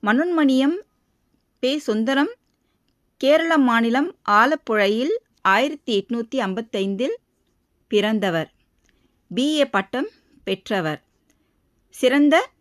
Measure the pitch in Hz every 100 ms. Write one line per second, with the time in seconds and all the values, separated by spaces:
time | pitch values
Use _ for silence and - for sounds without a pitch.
0 | 208 233 339 339 294 262 277 349 - _
1 | _ _ _ _ _ _ 254 294 - 220
2 | 220 269 311 480 _ _ _ _ _ _
3 | _ _ 262 311 330 320 262 233 233 240
4 | 320 - - 208 240 311 - 214 202 214
5 | 269 440 _ _ - 196 277 311 - 208
6 | 196 233 233 262 202 190 226 208 196 196
7 | 262 466 _ _ _ _ _ _ _ 208
8 | 208 220 196 165 156 _ _ _ _ _
9 | _ _ _ 185 277 311 277 202 190 240
10 | 370 _ _ _ - 190 - 202 160 151
11 | _ _ _ _ _ _ _ _ _ -
12 | 254 277 294 320 494 _